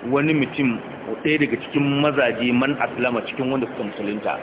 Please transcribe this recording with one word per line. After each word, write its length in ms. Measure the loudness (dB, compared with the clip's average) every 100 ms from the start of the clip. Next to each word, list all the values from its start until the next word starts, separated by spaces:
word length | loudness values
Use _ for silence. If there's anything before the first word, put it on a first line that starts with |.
wani 300 | 2 2 4
mutum, 440 | 2 0 0 0 0 -6 -12 -8 -4
ɗaya 160 | 0 2
daga 180 | 2 0
cikin 440 | -2 0 2 4
mazaje, 480 | 2 4 2 2 2
man 200 | 2 2 0
aslama, 440 | -2 0 0 0 -4
cikin 240 | -4 -2
wanda 160 | -2 -2
suka 160 | -4
musulunta. 540 | -8 -6 -4 -4 -4 -4